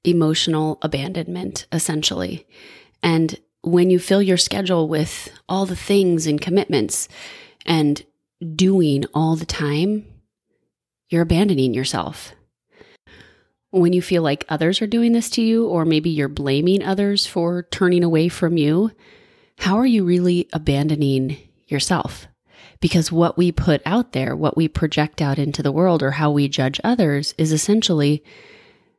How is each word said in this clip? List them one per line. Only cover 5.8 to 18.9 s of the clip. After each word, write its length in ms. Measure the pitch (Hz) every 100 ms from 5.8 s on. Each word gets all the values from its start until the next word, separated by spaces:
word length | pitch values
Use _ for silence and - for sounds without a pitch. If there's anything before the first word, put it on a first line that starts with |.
| - 202 185 170 160
and 140 | 147
commitments 680 | - 190 202 143 104 - - - - - - _ -
and 380 | 160 147 147 - _ _ _ 170
doing 500 | 156 190 196 156 139 120
all 200 | 151 160
the 120 | 160 165
time, 600 | - 147 147 190 214 - - _ _ _ _ _ _ _ _ _
you're 140 | 170
abandoning 520 | 170 165 202 147 131
yourself. 580 | 113 131 110 73 - - - _ _ _ _ - _ _ - - _ _ _ _
When 220 | 190 175
you 100 | 180
feel 200 | 175 175
like 240 | 156 147 -
others 320 | 156 165 196
are 60 | 214
doing 260 | 233 233
this 160 | 233 233
to 120 | -
you, 240 | 226 226 226
or 180 | 170
maybe 260 | 160 156 165
you're 180 | 151 139
blaming 540 | 151 139 139 175 196
others 440 | - 196 202 202 -
for 380 | 180 170 175
turning 380 | 175 - 180 175
away 260 | 175 160 170
from 280 | - 170 165
you, 340 | 147 165 214